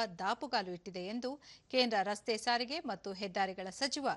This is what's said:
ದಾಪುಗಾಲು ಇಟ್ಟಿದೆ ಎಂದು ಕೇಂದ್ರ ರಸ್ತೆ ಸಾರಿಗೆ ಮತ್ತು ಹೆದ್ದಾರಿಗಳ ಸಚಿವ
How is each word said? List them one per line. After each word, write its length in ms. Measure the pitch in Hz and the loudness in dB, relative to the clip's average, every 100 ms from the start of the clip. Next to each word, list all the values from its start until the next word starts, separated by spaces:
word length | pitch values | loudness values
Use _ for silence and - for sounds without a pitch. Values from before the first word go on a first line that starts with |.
| 226 170 | 2 0
ದಾಪುಗಾಲು 520 | 185 240 285 240 185 | -2 0 0 0 0
ಇಟ್ಟಿದೆ 300 | 175 - 185 | -6 -6 -6
ಎಂದು 400 | 180 233 247 285 - - - | -4 -2 -4 -4 -10 -20 -2
ಕೇಂದ್ರ 260 | 254 247 214 | 4 4 4
ರಸ್ತೆ 340 | 190 208 - 214 | 2 0 0 0
ಸಾರಿಗೆ 440 | 247 240 240 311 | 2 2 2 -4
ಮತ್ತು 320 | 302 196 202 | -4 -6 -4
ಹೆದ್ದಾರಿಗಳ 580 | 190 202 180 190 185 185 | -4 -2 2 0 0 -6
ಸಚಿವ 380 | - 277 294 269 | -2 -2 0 0